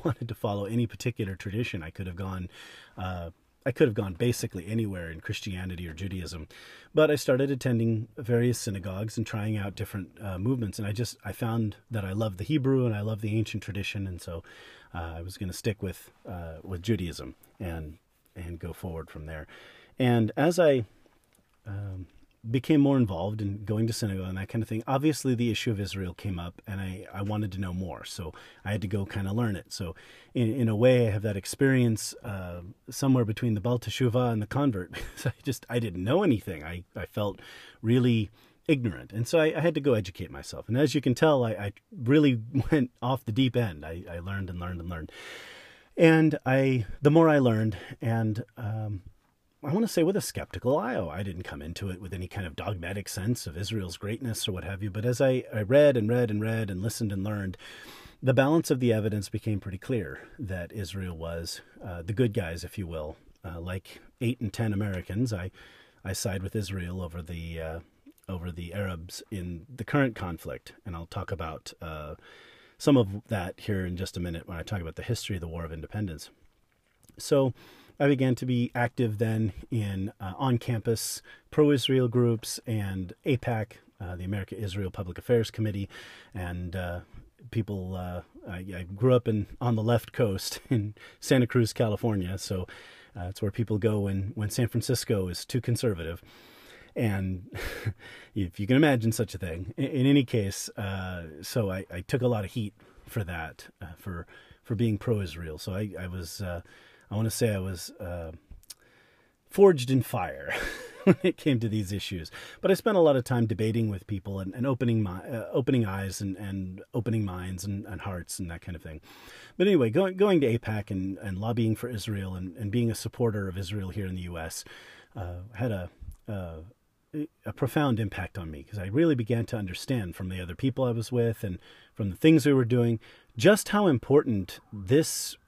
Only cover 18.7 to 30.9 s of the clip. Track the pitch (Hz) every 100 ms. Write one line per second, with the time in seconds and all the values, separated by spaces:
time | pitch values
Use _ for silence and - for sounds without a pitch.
18.7 | - 92 80 78 78 78 80 71 - -
19.7 | - - - 123 120 107 - 156 175 160
20.7 | 131 104 _ _ _ _ _ _ _ 107
21.7 | 101 101 92 87 - _ _ 113 123 -
22.7 | 156 139 135 107 85 98 107 101 101 104
23.7 | 107 113 110 107 95 92 92 95 117 110
24.7 | 110 127 135 156 139 131 120 120 104 127
25.7 | 101 95 98 90 - 107 87 87 - -
26.7 | 98 95 92 - 98 101 107 104 95 92
27.7 | 90 90 58 - - 82 - - - 101
28.7 | 101 95 101 95 104 95 107 117 90 -
29.7 | - 87 - - - - 131 113 135 113
30.7 | 107 123